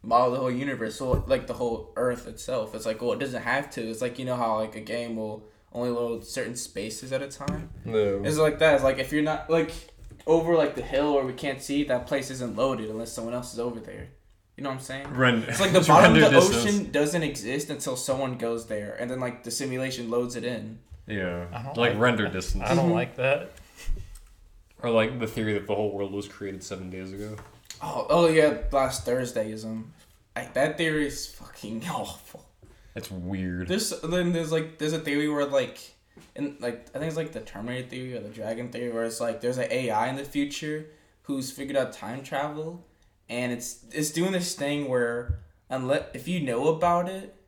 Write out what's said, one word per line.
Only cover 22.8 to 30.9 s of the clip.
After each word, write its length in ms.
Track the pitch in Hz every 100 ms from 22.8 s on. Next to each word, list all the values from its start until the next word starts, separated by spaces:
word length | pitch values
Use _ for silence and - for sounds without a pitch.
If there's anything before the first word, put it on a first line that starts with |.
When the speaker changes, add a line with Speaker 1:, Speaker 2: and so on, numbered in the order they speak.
| 175
Speaker 1:
Mm-hmm. 80 |
Speaker 3:
like 220 | 170 123 -
that. 360 | 131 143 - - - - - - - - - - - - _ -
Speaker 2:
Or, 60 | 120
like, 280 | 113 113 127
the 80 | 110
theory 260 | - 107
that 120 | 101 95
the 80 | 104
whole 160 | 107
world 200 | 98 98
was 160 | 101 101
created 360 | - 101 95
seven 260 | - 95 92
days 220 | 92 95
ago. 220 | 98 107 107 - - _ -
Speaker 1:
Oh, 240 | 139 123 -
oh 180 | 165 165
yeah, 300 | 160 151 139 -
last 360 | 139 131 - -
Thursdayism. 800 | 127 123 117 107 110 110 110 110 - _ _ _ -
Like, 180 | 123
that 240 | 123 156 156
theory 300 | 165